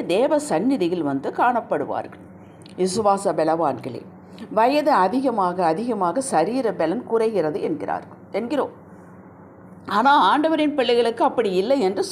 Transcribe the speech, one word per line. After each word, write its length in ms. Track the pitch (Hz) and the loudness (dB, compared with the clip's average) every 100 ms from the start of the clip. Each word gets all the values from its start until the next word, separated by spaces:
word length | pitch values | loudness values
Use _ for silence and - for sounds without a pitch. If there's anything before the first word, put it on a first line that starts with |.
| 185 185 | 0 0
தேவ 240 | 277 302 294 | 2 0 0
சந்நிதியில் 580 | 160 240 262 175 180 143 | 0 0 0 0 -2 -2
வந்து 200 | 135 - - | -4 -6 0
காணப்படுவார்கள். 840 | 240 240 214 160 127 107 - - - - - - - - | 0 0 -2 -4 -4 -6 -8 -14 -20 -20 -20 -20 -18 -4
விசுவாச 520 | 185 202 208 196 196 165 | -2 0 2 2 0 0
பலவான்களே, 640 | 160 165 156 123 131 117 - - - - 214 202 | 0 2 0 -2 -8 -12 -14 -20 -20 -20 -6 0
வயது 340 | 240 294 294 226 190 | 2 2 2 4 4
அதிகமாக 520 | 254 262 226 180 180 170 | 2 0 0 0 2 0
அதிகமாக 500 | 165 240 214 180 269 262 | 0 -2 -2 0 -2 0
சரீர 340 | 175 170 254 226 180 | 0 2 0 -2 0
பலன் 240 | 160 214 - | -2 -2 -2
குறைகிறது 480 | 226 220 208 156 170 - | 0 0 0 -2 -2 -4
என்கிறார்கள், 520 | 160 - - - - - 190 | -4 -4 -6 -8 -20 -8 -6
என்கிறோம். 340 | 233 294 190 - - - - - - - - - - - - 202 | -4 -2 -4 -6 -20 -20 -20 -20 -20 -20 -20 -20 -20 -18 -4 0
ஆனால் 260 | 254 294 190 | 4 4 4
ஆண்டவரின் 460 | 254 311 311 302 294 | 4 2 2 0 0
பிள்ளைகளுக்கு 460 | 240 240 233 226 | 2 2 2 2
அப்படி 260 | 302 - 214 185 | 0 0 0 0
இல்லை 160 | 208 277 190 | 0 2 0
என்று 160 | 202 392 | 0 0